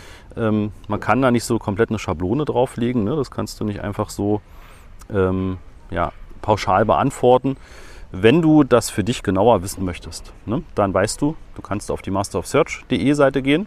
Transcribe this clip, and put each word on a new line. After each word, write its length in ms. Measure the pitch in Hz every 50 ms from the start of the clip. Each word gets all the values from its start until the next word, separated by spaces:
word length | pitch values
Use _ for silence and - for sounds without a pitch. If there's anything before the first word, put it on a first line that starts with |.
| - - - - - - -
Ähm, 360 | - 113 107 107 107 104 104 - - - -
man 100 | 104 98
kann 240 | - 107 107 127
da 80 | 135 127
nicht 140 | 120 113 -
so 140 | - 113 107
komplett 320 | - 113 98 98 113 -
eine 100 | 113 101
Schablone 440 | - - 87 78 90 90 117 151 147
drauflegen, 600 | - 117 120 127 - - 117 120 120 127 123 98
ne? 100 | 104 151
Das 160 | 156 123 -
kannst 300 | - - 104 - - -
du 40 | 107
nicht 160 | 104 101 85
einfach 300 | 80 104 101 - 104 -
so, 300 | - - 101 104 104 104 - - - - - - - - - - - - - -
ähm, 500 | 107 98 92 92 95 95 92 95 92 92 - - - - - -
ja, 200 | - 87 82 - - - - - - -
pauschal 420 | - 104 107 - - 101 92 98 110
beantworten. 720 | 104 85 76 113 139 - - 127 123 127 127 - 135 135 - - - - - - - - - - -
Wenn 320 | - 92 98 113 143 175
du 220 | 160 156 156 151 139
das 260 | 135 120 113 - -
für 140 | - 113 95
dich 180 | 113 - -
genauer 400 | - 101 92 92 101 120 113 92
wissen 220 | 90 101 - - 95
möchtest, 480 | 90 85 - - 82 - - - - - - -
ne, 180 | - 110 170 - - -
dann 180 | 98 104 98
weißt 300 | 87 95 98 110 - -
du, 140 | 143 147 156 - - - -
du 80 | -
kannst 280 | - - 98 104 - -
auf 120 | - -
die 80 | - 95
master 300 | 98 95 98 - - 92
of 60 | -
search 320 | - - 139 170 - - -
punkt 120 | - -
de 220 | 131 92 117 135
Seite 300 | 147 143 139 135 135 139
gehen, 240 | 127 135 143 170 208